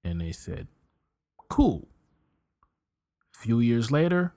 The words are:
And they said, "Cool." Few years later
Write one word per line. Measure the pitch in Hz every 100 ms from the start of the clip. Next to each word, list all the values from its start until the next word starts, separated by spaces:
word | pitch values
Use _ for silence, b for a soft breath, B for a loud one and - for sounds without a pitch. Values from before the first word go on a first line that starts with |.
And | 87 85
they | 82
said, | 82 - 87 - _ _ _ _ _ _ _ -
"Cool." | - 269 95 - _ _ _ _ _ _ _ _ _ _ _ _ _ _ -
Few | 110 117
years | 120 117 117
later | 143 170 180 180